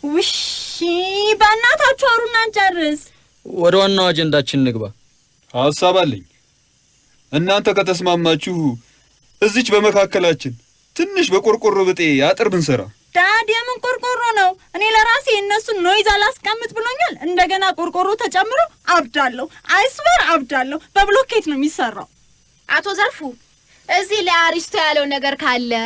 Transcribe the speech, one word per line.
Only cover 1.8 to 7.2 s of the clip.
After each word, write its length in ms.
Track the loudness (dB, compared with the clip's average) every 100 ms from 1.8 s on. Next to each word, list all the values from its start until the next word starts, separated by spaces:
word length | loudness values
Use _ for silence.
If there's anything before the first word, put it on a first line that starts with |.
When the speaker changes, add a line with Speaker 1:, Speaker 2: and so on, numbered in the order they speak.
| 2 2 2
Speaker 1:
አውሩና 300 | 2 0 -2
እንጨርስ። 640 | 0 0 0 0 -4 -4 -12 _ _ _ -12
Speaker 2:
ወደ 300 | 0 4 4
ዋናው 300 | 2 2 2
አጀንዳችን 540 | 0 2 0 0 0
እንግባ። 260 | 0 -2 -8 -12 _ _ _ _ _
Speaker 3:
ሐሳብ 420 | -2 0 2 2 4
አለኝ። 260 | 0 -2 -12 _ _ _ _ _ _ _ _ _